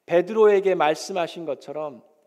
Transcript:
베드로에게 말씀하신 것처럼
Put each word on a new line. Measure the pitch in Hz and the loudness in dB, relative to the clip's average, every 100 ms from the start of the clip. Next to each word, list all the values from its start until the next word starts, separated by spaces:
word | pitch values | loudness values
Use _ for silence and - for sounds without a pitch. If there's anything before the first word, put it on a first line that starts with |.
| - | 0
베드로에게 | 170 175 220 214 202 190 | 0 0 4 4 4 2
말씀하신 | 175 151 156 - 190 165 - | 0 0 0 -4 -6 -6 -8
것처럼 | 160 127 - 147 151 117 _ _ | -10 -10 -10 -12 -12 -14 _ _